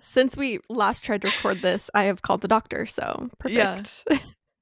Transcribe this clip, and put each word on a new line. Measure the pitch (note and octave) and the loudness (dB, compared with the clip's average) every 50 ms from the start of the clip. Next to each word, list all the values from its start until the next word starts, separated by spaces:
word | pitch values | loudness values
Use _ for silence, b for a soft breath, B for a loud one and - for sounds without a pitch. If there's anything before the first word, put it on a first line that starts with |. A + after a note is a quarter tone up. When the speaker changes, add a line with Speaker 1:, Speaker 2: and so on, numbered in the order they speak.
Speaker 1:
since | - - - B3+ C4 C4 - | -4 0 4 4 4 4 2
we | - C#4 C4 G#3+ - - - | -2 -4 -4 -4 -6 -8 -6
last | A3+ B3 G#3 - - - - | -2 0 0 0 0 -2 -4
tried | - G#3+ G3+ G3 | -4 -4 -2 0
to | G3 | -2
record | - - - G3+ G3 F3+ F3+ | -2 0 0 0 0 0 0
this, | F#3 F3+ G3+ - - - | 0 0 0 -2 0 2
I | G#3 G3 | 2 4
have | G3+ F#3+ - - | 2 0 -2 0
called | - G3 - | -2 -2 0
the | - G3+ | 2 2
doctor, | A3 A3 - - - - - | 2 2 2 -2 -6 -6 -6
so | - - - - - - - - A#3+ - - - | -6 -6 -6 -6 -6 -6 -6 -8 -10 -10 -8 -6
Speaker 2:
Yeah. | C4+ G#3+ A#3+ G#3 G3 F#3 F#3+ G#3 | -2 2 2 2 2 0 -4 -8
Speaker 1:
perfect. | - - - - A#4 D4+ C4+ - - | -12 -12 -6 0 0 0 0 0 -6
<laughs> | - _ _ _ _ _ | -20 _ _ _ _ _